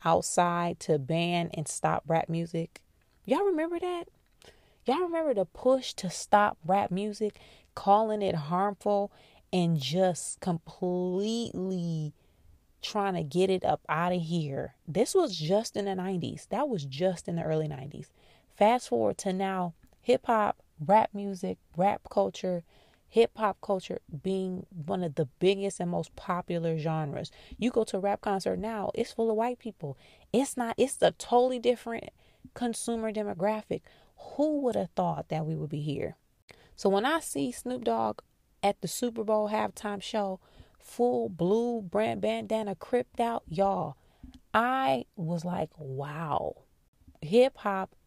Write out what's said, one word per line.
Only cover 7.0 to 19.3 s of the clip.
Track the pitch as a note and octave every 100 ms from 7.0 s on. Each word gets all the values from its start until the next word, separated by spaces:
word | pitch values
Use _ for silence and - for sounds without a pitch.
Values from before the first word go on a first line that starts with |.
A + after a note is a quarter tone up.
| G#3 G#3 G#3 - - - _ -
calling | G3 G#3 A3 G#3+
it | F#3+
harmful | E3+ D3 F3+ G3+ G3 G#3 G3+ G3+ - - _ _
and | F3+ E3+ D#3+
just | C3 E3+ F#3 D#3+ - -
completely | F#3 E3+ - - F3+ F3+ F3+ F3+ G#3 A#3 A#3 F3+ F#3 F#3 E3+ D#3+ D3+ - _ _ - - _ _
trying | - G#3+ G3
to | F3
get | D3+ E3+ F#3+
it | F#3
up | - D#3 -
outta | D#3 F3 F3+
here? | D#3+ F3 D3 C3+ - - -
This | D#3 B3+
was | F#4+ D#4+ E3+
just | D3+ G3+ A#3 G#3+
in | G3+
the |
nineties. | F#3 F#3 F#3 A2+ D#3 -
That | G3+ D4
was | G3+ C#3
just | C3+ F#3 F3 -
in | E3+
the |
early | D#3 D#3 D#3
nineties. | C#3+ D3 - - _ - _ _ -
Fast | G#3 B3 -
forward | A#3 G#3+ F3+
to | G3